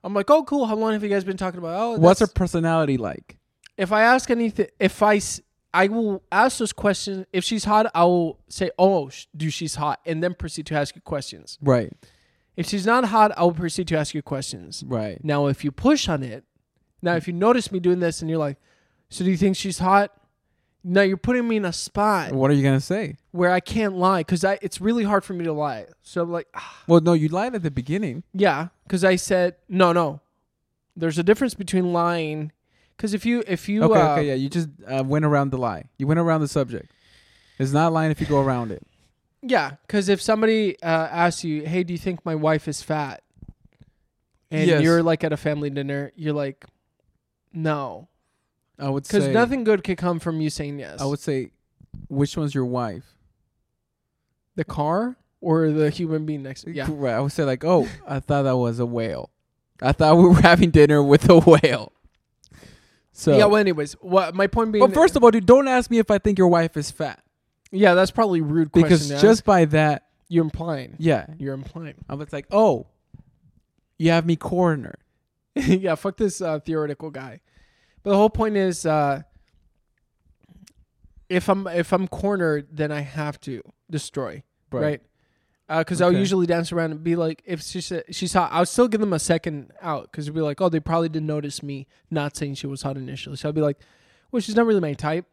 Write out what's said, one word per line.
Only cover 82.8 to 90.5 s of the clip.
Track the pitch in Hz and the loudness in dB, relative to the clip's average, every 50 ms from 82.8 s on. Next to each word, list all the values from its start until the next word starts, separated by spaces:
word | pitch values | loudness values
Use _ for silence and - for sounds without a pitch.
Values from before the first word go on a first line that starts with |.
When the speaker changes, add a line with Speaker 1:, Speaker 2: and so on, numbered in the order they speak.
| 156 147 | -6 -4
Speaker 1:
I | 151 147 | -4 -6
have | 143 135 131 156 151 147 143 - | -8 -8 -8 -8 -6 -6 -8 -10
to | - - 131 110 - - _ _ _ _ | -12 -12 -12 -12 -14 -18 _ _ _ _
destroy, | 156 151 - - _ 147 131 110 78 139 - _ _ _ _ _ | -8 -8 -8 -8 _ -8 -8 -8 -10 -14 -20 _ _ _ _ _
Speaker 2:
Right. | - 123 | -6 -4
Speaker 1:
right? | 147 151 147 - _ _ _ _ _ _ _ _ _ _ _ _ _ _ | -2 -2 -4 -6 _ _ _ _ _ _ _ _ _ _ _ _ _ _
Uh, | 160 160 160 | -4 -4 -2
'cause | - 180 170 | -2 0 0
I'll | 180 175 | 2 2
Speaker 2:
Okay. | 180 190 | 4 2
Speaker 1:
usually | 196 185 196 190 175 170 | 2 0 0 0 0 0
dance | 170 170 170 165 175 | 0 -2 -2 -4 -4
around | 170 165 160 | -4 -4 -4
and | 156 151 160 | -6 -6 -4
be | 170 170 | -2 -2
like, | 170 165 160 160 _ _ | 0 -2 -4 -4 _ _
if | - 180 156 | -10 -10 -10
she | - - - 185 | -10 -10 -12 -10
sa-, | 165 - 185 165 - _ | -10 -8 -10 -10 -10 _
she's | 185 - 190 175 - | -10 -8 -8 0 0
hot, | 190 175 - | 0 0 2
I'll | - 165 180 | 0 0 -2
still | - - - 240 247 | 0 2 0 2 2
give | 214 214 | 2 -2
them | 214 208 180 | -2 -2 -2
a | 156 | -4
second | - - 170 165 - 175 151 143 131 - _ - | 0 0 -2 -2 -2 -6 -10 -10 -14 -16 _ -14
out | - 175 151 135 - - | -8 -8 -8 -8 -8 -12
'cause | - - 151 | -14 -12 -10
it'd | 147 151 | -8 -4
be | 160 | -4
like, | 156 151 | -4 -4